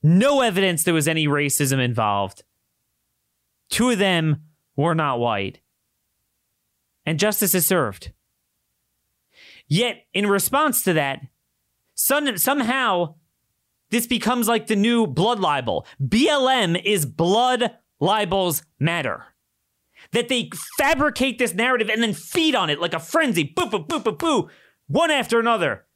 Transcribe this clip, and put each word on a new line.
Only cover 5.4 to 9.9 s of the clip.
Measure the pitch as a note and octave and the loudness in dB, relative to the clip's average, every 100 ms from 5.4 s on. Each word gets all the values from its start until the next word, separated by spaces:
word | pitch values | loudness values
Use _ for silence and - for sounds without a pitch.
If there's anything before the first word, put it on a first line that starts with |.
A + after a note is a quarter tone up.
| G2 - _ _ _ _ _ _ _ _ _ _ _ _ _ _ - | -4 -10 _ _ _ _ _ _ _ _ _ _ _ _ _ _ -6
And | D#3+ | 0
justice | G#3 G#3 G3+ | 0 0 0
is | F#3 | 0
served. | E3 F#3 B2 F#2 - - _ _ _ _ _ _ _ _ _ _ _ _ - - _ | 2 0 0 -4 -16 -20 _ _ _ _ _ _ _ _ _ _ _ _ -20 -20 _
Yet, | D#3 A#3+ | 0 0